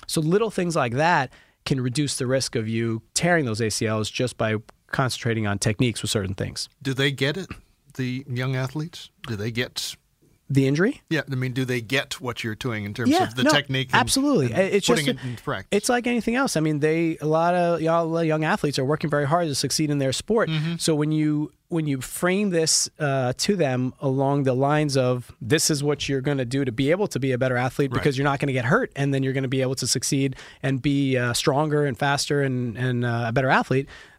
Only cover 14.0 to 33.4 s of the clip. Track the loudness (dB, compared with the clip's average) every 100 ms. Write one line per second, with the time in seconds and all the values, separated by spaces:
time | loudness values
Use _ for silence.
14 | 2 2 2 2 2 2 2 2 2 2
15 | 0 -4 -6 -8 -6 -6 -2 -2 2 0
16 | 0 -2 0 0 0 0 0 2 2 2
17 | 0 0 0 2 2 2 2 2 2 2
18 | 2 0 0 0 0 0 0 0 0 0
19 | 0 0 2 2 0 -2 -2 0 0 0
20 | 0 -2 0 0 2 0 -2 -2 0 0
21 | 2 2 2 0 -4 -8 _ -4 -2 -4
22 | -6 -2 0 2 2 0 2 0 -2 -2
23 | -2 0 0 -2 0 2 2 2 -2 -2
24 | -2 2 2 2 2 2 2 2 2 2
25 | 2 0 -4 -12 0 2 2 0 0 -2
26 | -2 -2 0 -2 0 0 -2 0 2 2
27 | 2 0 0 0 0 0 -2 0 0 2
28 | 2 2 0 0 0 0 2 2 2 0
29 | 0 2 0 0 0 0 0 -2 -2 -2
30 | 0 0 0 -2 -14 -6 -4 0 0 0
31 | 2 2 0 0 2 2 2 2 0 0
32 | 0 0 0 0 0 0 -4 -2 -2 0
33 | 0 0 0 0